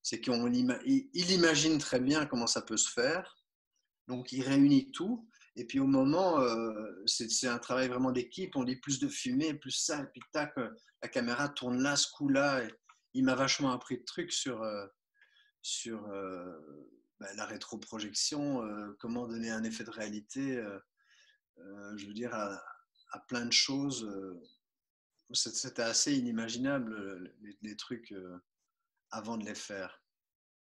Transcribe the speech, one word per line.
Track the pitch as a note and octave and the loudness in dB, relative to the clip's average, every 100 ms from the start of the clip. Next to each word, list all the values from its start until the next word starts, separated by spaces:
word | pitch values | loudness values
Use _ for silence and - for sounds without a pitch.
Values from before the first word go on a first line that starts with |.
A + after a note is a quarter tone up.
c'est | - A#2 | -6 -4
qu'on | B2+ A#2+ A#2+ | 0 2 2
ima-, | B2 B2+ - | 2 2 2
il, | C3 C3+ - | 4 4 4
il | F3 F3 | -2 4
imagine | F#3 E3 D3 D#3+ D3+ | 6 8 6 4 2
très | - B2+ | 2 2
bien | C3 D#3 | 4 2
comment | D3 B2 A#2 | 2 0 0
ça | A#2 | 0
peut | - A2 | 0 0
se | - | 0
faire, | - C3 F3 F3+ - _ _ _ _ _ _ - | 2 2 2 -4 -14 _ _ _ _ _ _ -8
donc | B2+ B2+ | -8 -4
il | B2+ | -2
réunit | C3 C#3 C#3+ C#3 - | 4 8 10 10 6
tout, | - F#3+ A#3+ - - - | -2 -2 -2 -6 -20 -16
et | - | -10
puis | A#3+ C4+ | -2 2
au | - | 6
moment, | C3 C3+ E3 F#3+ D#3 | 6 6 6 6 6
euh, | B2 A2+ A2+ G#2+ G#2+ F#2 | 4 4 0 -4 -8 -4
c'est, | A2 - A2 | -2 0 0
c'est | - C3 | 0 0
un | A#2+ | -2
travail | - B2+ B2+ | 0 2 2
vraiment | B2 C3 | 2 2
d'équipe, | B2 A#2+ - F#3 | 0 -2 -6 -4
on | C#3 | -2
dit | B2 | -2
plus | B2+ C#3+ C3+ | -2 -2 -2
de | C#3+ | -2
fumée, | - B2+ C3 D#3 | -2 0 0 0
plus | C#3+ C3 | -2 -4
ça, | - - D3 | -2 -2 -2
et | C3+ | -6
puis | B2 - | -12 -6
tac, | D3+ D3 C3+ | -4 -2 -4
euh, | A2 - _ - | -6 -8 _ -14
la | A#2+ | -6
caméra | B2+ A#2+ B2 C#3+ | -2 0 0 -2
tourne | - B2 B2 | -2 -2 0
là, | C#3+ | 2
ce | C#3+ - | 2 0
coup-là, | - C#3 C3+ C#3+ C3+ | 0 2 4 4 2
et | A2 - _ - _ | -2 -8 _ -20 _
il | C3 | 2
m'a | C3 | 4
vachement | C3 C3+ - C3+ | 4 2 2 2
appris | B2+ - A#2+ | 0 -4 -6
de | |
trucs | - - E3+ | -6 -8 -4
sur, | - C#3 A2+ | -4 -4 -4
euh, | A2 G#2 G2 _ _ _ _ _ _ _ | -4 -6 -10 _ _ _ _ _ _ _
sur, | - - A#2 A2 G#2 | -8 -6 -6 -8 -8
euh, | G2 F#2+ F2+ F2+ D#2 D2+ C#2+ C2 A1+ _ - | -8 -8 -8 -10 -14 -18 -20 -20 -20 _ -16
bah, | G#3 | -12
la | G#2+ | -8
rétroprojection, | G#2+ G#2 - G#2+ - A2 G#2+ - - D3 C#3+ C3 | -8 -8 -10 -12 -10 -8 -6 -4 -2 -2 -2 -2
euh, | A2 G#2 G#2 G#2 | -4 -8 -10 -10
comment | A#2 A#2+ A#2 | -6 -6 -6
donner | A#2 A2+ | -4 -4
un | A2 | -2
effet | A2+ A2+ | -4 -6
de | A2 | -8
réalité, | A2 G#2+ G#2 - C3+ C#3 B2 | -8 -6 -8 -8 -6 -4 -4
euh, | G#2 G2 _ _ _ _ _ _ _ - | -6 -10 _ _ _ _ _ _ _ -20
euh, | F#2 G2+ G2+ G#2 | -18 -14 -10 -10
je | G2 | -10
veux | |
dire, | G#2+ A#2+ | -8 -6
à, | A2+ G2+ G2 - - _ _ - | -4 -6 -6 -12 -18 _ _ -16
à | - - | -14 -6
plein | B2 | -4
de | A#2+ | 2
choses. | - - C3+ C#3 A#2+ | 2 2 0 -2 -4
Euh, | G#2+ G2 F#2+ F2 - _ _ _ _ _ _ _ - | -6 -8 -8 -12 -18 _ _ _ _ _ _ _ -6
c'est, | B2+ A#2+ | -4 -2
c'était | - C3 B2 | -4 -6 -2
assez | A#2 A#2 D3+ | 0 2 2
inimaginable, | C3+ A#2+ A2+ A2+ A#2 C3+ C#3 A2+ G#2+ G2 F#2 F2+ - | 2 0 -2 -4 -2 0 0 -4 -6 -8 -10 -14 -18
les, | G#2 F#2+ | -20 -14
les | G#2+ | -12
trucs, | G#2 - A#2 - | -10 -10 -10 -10
euh, | G2 F2+ F2+ _ _ _ _ _ _ - | -12 -12 -14 _ _ _ _ _ _ -14
avant | A2 G#2+ A2+ | -10 -8 -8
de | |
les | G#2+ | -8
faire. | G2 - G2 F2+ - _ _ _ _ _ _ | -10 -10 -8 -10 -12 _ _ _ _ _ _